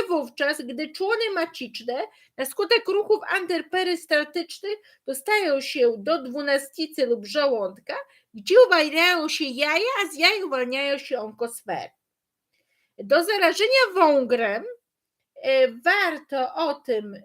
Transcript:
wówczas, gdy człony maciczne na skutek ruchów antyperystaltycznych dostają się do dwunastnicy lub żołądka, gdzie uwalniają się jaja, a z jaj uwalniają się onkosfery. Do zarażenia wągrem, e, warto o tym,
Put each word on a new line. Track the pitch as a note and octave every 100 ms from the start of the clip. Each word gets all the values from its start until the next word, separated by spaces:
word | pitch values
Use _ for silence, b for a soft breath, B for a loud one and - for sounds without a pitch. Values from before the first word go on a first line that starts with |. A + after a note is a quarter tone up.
| G4+
wówczas, | E4+ B3 - C#4+ D4+
gdy | B3 B3 D4+
człony | - F#4+ A4 A4
maciczne | F#4+ E4+ - B3 - A#3 B3 G#4 b b -
na |
skutek | C4 - G4 A#4 A4+
ruchów | G4 G#4 G#4+ -
antyperystaltycznych | F4+ F4+ F4 - F#4 F#4 F4 - D4+ D4 E4+ E4+ - G4 G#4+ b b -
dostają | C4+ - G#4+ F#4 C#4
się | C4+ D#4 A#3+ A3+
do | G3 E4
dwunastnicy | B3+ B3+ C#4+ C#4 C#4 - D#4 D#4 B3
lub | A#3 G3+
żołądka, | D4+ C#4+ A#3+ F#3+ G3 - A#4+ C#5 b b
gdzie | A3 G3 G4 B4
uwalniają | F4+ D4+ D4+ F4 F4+ D#4
się | -
jaja, | D4 B3 D4 D#4+ A4+ C5
a | F#4
z | D4
jaj | E4+ G#4
uwalniają | F4+ C4+ B3 C4 C#4 C#4
się | - B3
onkosfery. | G#3+ G#3+ A#3 - - D#3 G2 _ _ _ _ _ _ _ _ _ _ -
Do | G3+ C#4+
zarażenia | E4+ G#4 F4 F4+ A4 C5 B4
wągrem, | F#4 D#4 C#4+ B3 A#3+ A3+ G#3 G#4+ B4 _ _ _ _ _ -
e, | - C4+ B3+
warto | A3+ C#4+ G4 F#4 D#4 - C#4 B3+
o | - E4
tym, | C#4+ - A3 G#3+ G3